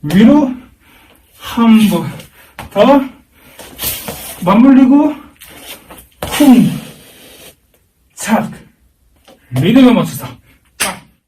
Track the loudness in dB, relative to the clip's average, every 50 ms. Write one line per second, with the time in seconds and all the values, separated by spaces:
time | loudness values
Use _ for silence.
0 | -8 -2 0 2 4 4 4 2 0 -2 -6 -12 -16 -20 _ _ _ _ _ _
1 | _ _ _ _ _ _ _ _ -20 -14 -6 -2 2 4 4 4 2 0 -2 -4
2 | -6 -8 -12 -16 -20 -20 _ _ _ _ _ -20 -20 -12 -2 0 2 2 2 2
3 | 0 -4 -14 _ _ _ _ _ _ -20 _ _ -20 -20 -20 -14 -12 -12 -12 -12
4 | -14 -16 -18 -18 -18 -20 -16 -10 -4 -2 0 2 4 4 4 4 4 4 2 0
5 | 0 -2 -4 -8 -18 -20 _ _ -20 -20 -20 -20 -20 -20 -20 -20 _ _ -20 -20
6 | -20 _ _ _ -14 -12 -4 0 4 4 4 4 4 0 -2 -6 -14 -16 -20 -20
7 | -20 _ _ _ -20 -20 -20 -20 -20 -20 _ _ _ _ _ _ _ _ _ _
8 | _ _ _ -16 -6 -4 -4 -4 -4 -6 -14 -18 -20 _ _ _ _ _ _ _
9 | _ _ _ _ _ _ _ _ _ _ -6 -4 -2 2 4 4 4 4 4 2
10 | -2 -4 -8 -14 -16 -16 -20 -20 _ _ _ _ _ _ _ _ -10 -10 -10 -14
11 | _ _ _ _ _